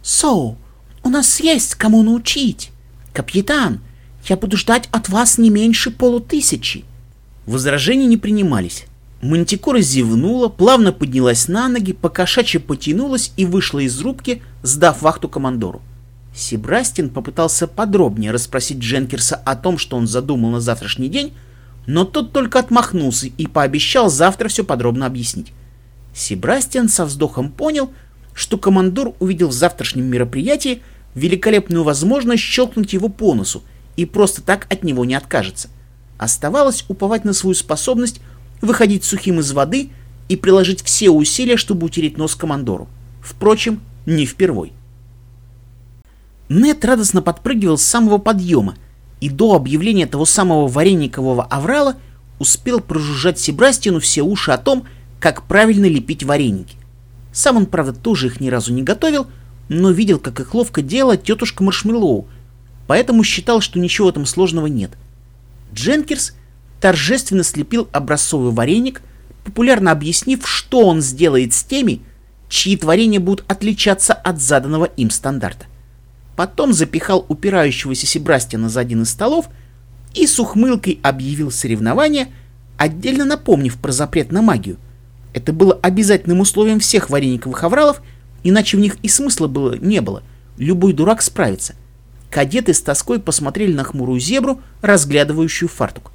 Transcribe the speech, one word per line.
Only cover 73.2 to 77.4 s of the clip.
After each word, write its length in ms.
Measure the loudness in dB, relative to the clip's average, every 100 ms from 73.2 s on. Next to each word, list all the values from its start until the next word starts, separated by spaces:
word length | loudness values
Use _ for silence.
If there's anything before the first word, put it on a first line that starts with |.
| 0 -2 -4
отличаться 600 | -4 -2 0 0 0 0
от 280 | 0 -2 -4
заданного 440 | 0 0 0 -2 -2
им 240 | 0 -2
стандарта. 560 | -2 -6 -6 -8 -10 -18 -20 -20 -20 -20 -20 -16 -6
Потом 380 | -6 0 2
запихал 520 | 2 0 -2 0 0 0
упирающегося 800 | -4